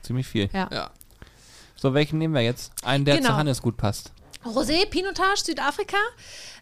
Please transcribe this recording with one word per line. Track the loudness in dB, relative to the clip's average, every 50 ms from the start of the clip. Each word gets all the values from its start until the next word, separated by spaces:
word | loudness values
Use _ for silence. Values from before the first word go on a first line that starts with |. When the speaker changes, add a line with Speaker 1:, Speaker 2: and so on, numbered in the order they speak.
Speaker 1:
Ziemlich | -8 -4 -2 -2 -2
viel. | -2 0 0 0 0
Speaker 2:
Ja. | 0 -2 -2 -2
Speaker 3:
Ja. | -4 -6 -6 -8 -12 -18 -20 -20 -20 -20 -20 -20 -20 -20 -20 -20 -20 -20 -20 -20 -6
Speaker 1:
So, | -2 0 2 2
welchen | 2 2 2 0 0
nehmen | 0 2 2
wir | 2
jetzt? | 2 2 0 -2 -8 -14 -12 -6 -2
Einen, | 0 0 2 4
der | 4 4 4
Speaker 2:
Genau. | 4 4
Speaker 1:
zu | 4
Hannes | 4 2 2 0 0
gut | 0 -2 0
passt. | 0 0 0 0 -2 -8 -16 -20 -20 -20 -20 -18 -14 -10
Speaker 2:
Rosé, | -4 -2 -2 0 2 2 2 2 2
Pinotage, | 0 -2 -2 -2 -2 0 2 2 2 0 -2
Südafrika. | -2 -4 -2 -2 -2 -2 -2 -4 -2 0 0 0 -2 -4 -10 -18 -20 -18 -18 -18 -18 -20 -20